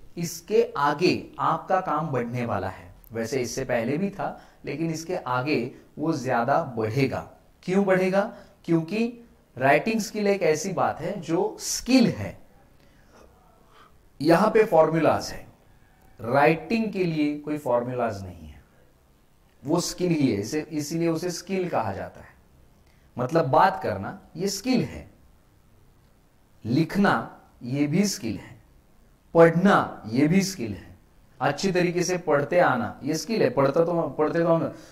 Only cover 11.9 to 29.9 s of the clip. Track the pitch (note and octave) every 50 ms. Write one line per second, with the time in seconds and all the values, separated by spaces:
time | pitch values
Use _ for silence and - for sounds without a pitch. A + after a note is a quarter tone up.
11.9 | B3+ C4 A3 E3 A#2+ A2 G2+ F2+ - - - - _ - _ _ _ _ _ _
12.9 | _ _ _ _ _ - - - _ _ _ _ _ _ _ _ _ - - _
13.9 | - - _ _ _ - C#3 D#3+ E3 E3+ G#3 G#3+ - A3 G#3+ - F3 D#3+ D#3+ D#3+
14.9 | D#3+ E3 D3+ B2+ A2 G2+ - - - - - - - _ _ _ - _ _ _
15.9 | _ _ _ - - - - A#2 C3 C#3+ D3 D#3+ E3 D#3+ - - A#3 A3+ A3 G#3
16.9 | F#3 F#3+ F3+ E3+ D#3+ D3+ D3 D3 D3 D3 - D3+ D3+ D3+ - B2+ A#2+ A#2+ A#2+ B2+
17.9 | B2+ B2 A#2 A2+ G#2+ G2 F#2+ F#2 F2 E2 D#2 D2+ C#2+ - _ _ _ _ _ _
18.9 | _ _ _ _ _ _ _ _ _ _ _ _ _ _ - C3+ D#3+ F3 E3 -
19.9 | - - F3 F3+ E3 - C3+ B2 G#2+ G2 G#2 A#2 - D#3 D3+ - E3 D3 C#3+ -
20.9 | E3 E3 E3+ E3+ E3 D#3+ F3 F3 E3 - - - F#3+ F#3 F3+ E3 - A#2+ A2 G2+
21.9 | G2 F#2 F2+ F2 - C2+ - - - _ _ _ _ _ - _ _ _ _ _
22.9 | _ _ _ _ - A2+ B2+ B2+ D#3+ E3 D#3 C3+ C#3 D#3+ F#3 G3 F#3+ - - A2
23.9 | G#2 F#2+ G2+ B2+ E3 - - - - D#3 F#3+ G3 - - - B3+ B3 F#3+ D#3 G2
24.9 | - D2 - - _ _ - _ _ _ _ _ _ _ _ _ _ _ _ _
25.9 | _ _ _ _ _ _ _ _ _ _ _ _ _ _ - A2 C3 D#3 E3 -
26.9 | - G3 G3+ F3 D3 A#2 A#2 - - - - _ _ - B2 A#2+ C3+ C#3+ D3 C#3+
27.9 | D3+ F#3+ G#3 G3 - - B2 A2 - F#2 - - - - _ _ _ _ _ _
28.9 | _ _ _ _ _ _ _ _ - E3 E3 E3 E3 E3+ F#3+ G3+ G3 E3 C3 -